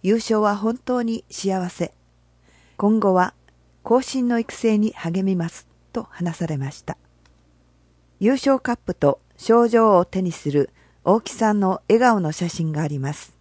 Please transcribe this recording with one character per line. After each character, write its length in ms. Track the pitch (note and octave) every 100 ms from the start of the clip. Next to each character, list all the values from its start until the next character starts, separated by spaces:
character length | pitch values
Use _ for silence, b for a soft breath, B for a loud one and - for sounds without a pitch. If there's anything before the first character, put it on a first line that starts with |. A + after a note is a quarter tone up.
優 140 | F3+ A3+
勝 240 | - A3
は 160 | G#3+ G3+
本 200 | A3 A#3+
当 260 | - B3
に 220 | A#3 A3+ _
幸 360 | - G3 F#3 F3+
せ。 240 | - F3 _ _ _ _ _ b b b b
今 220 | G3+ A3
後 160 | G#3
は 180 | F#3 F3+ _ _ _ _ _
後 180 | - A#3
進 260 | C4 C4+ B3
の 100 | A#3
育 140 | A3+
成 220 | - A3+ G#3+
に 160 | G#3+
励 320 | - E3 F3
み 120 | F#3+ F#3
ま 120 | E3+
す 180 | - _ _ _
と 160 | B3 A3
話 260 | - F3 D#3+
さ 100 | E3
れ 100 | D3
ま 140 | C3+
し 120 | -
た。 160 | - - _ _ _ _ _ _ _ _ _ _ _ _
優 100 | G3+
勝 280 | C4+ C#4 C4
カ 140 | -
ッ 20 | A#3+
プ 160 | -
と 260 | - D3 - _ _
賞 280 | - A3+ A#3
状 300 | A3+ A3 F#3
を 80 |
手 160 | F3+ F#3+
に 120 | F#3
す 180 | - D3+
る 160 | C#3+ C3+ b b b
大 200 | - G#3+
木 100 | -
さ 200 | - A3
ん 80 | G#3
の 200 | F#3+ F#3 _
笑 100 | A3
顔 220 | B3 A3
の 100 | D#3+
写 200 | D#3 E3+
真 220 | - D#3+
が 100 | D3+
あ 60 | D#3
り 100 | D3
ま 160 | C3+
す。 200 | - - _